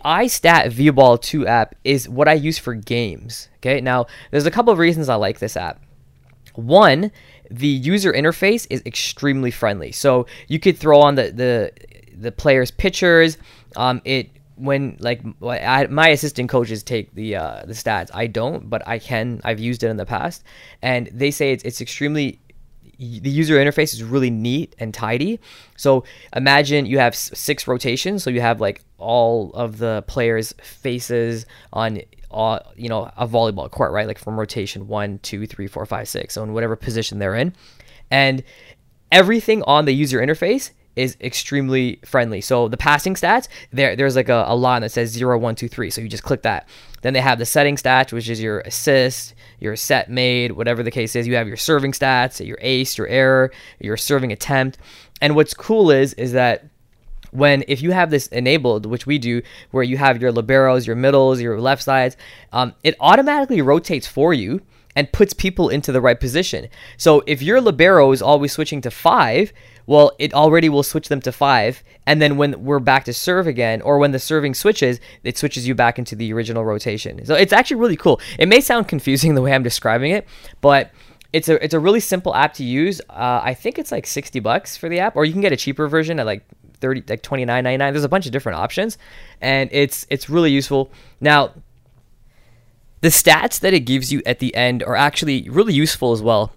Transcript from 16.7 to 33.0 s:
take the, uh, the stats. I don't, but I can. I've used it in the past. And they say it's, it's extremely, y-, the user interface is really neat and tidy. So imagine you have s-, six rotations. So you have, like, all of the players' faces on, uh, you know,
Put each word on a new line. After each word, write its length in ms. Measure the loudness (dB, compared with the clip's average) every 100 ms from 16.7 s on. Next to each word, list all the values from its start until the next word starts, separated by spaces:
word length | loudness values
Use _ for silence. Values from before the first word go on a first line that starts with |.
| -6
take 320 | -6 -8 -8
the, 220 | -12 -8 -6
uh, 260 | -8 -10 -14
the 60 |
stats. 380 | -10 -4 -4 -6
I 140 | -6 -6
don't, 420 | -4 -6 -6 -8
but 180 | -8 -6
I 120 | -10
can. 420 | -6 -6 -6 -6
I've 160 | -8 -6
used 220 | -6 -4
it 60 | -4
in 80 | -4
the 100 | -6
past. 380 | -6 -8 -10 -20 -20 -20 -8
And 260 | -4 -4 -6
they 180 | -4 -4
say 220 | 0 -2
it's, 120 | -2
it's 160 | -6 -12
extremely, 600 | -12 -6 -4 -2 -4 -6 _ -20 -20 -20 -20 -18
y-, 220 | -14 -8
the 80 | -4
user 260 | 0 4 4
interface 380 | 4 2 -2
is 80 | -4
really 280 | -4 0 0
neat 440 | -2 -2 -4 -6 -10
and 140 | -12
tidy. 480 | -6 -4 -2 -4 -6 -12 -20 _ -2
So 280 | 2 2 0 -14 -12
imagine 520 | -2 4 4 4 0 0
you 120 | 2
have 140 | 0
s-, 160 | 0 -10
six 320 | -8 -6 -6 -4
rotations. 560 | -4 -2 -4 -4 -6
So 80 | -4
you 100 | -2
have, 200 | 0 0
like, 220 | -2 -6 _ _
all 540 | -2 2 2 0 -4
of 260 | -6 -8 -6
the 260 | -6 -4 -6
players' 460 | -4 -2 -2 -4 -12
faces 840 | -20 -12 -8 -8 -4 -4 -2 -6 -10 -20 _
on, 280 | -6 -6 -6 -12 -20 -12
uh, 280 | -4 -2 -4 -8 -14
you 120 | -8
know, 220 | -8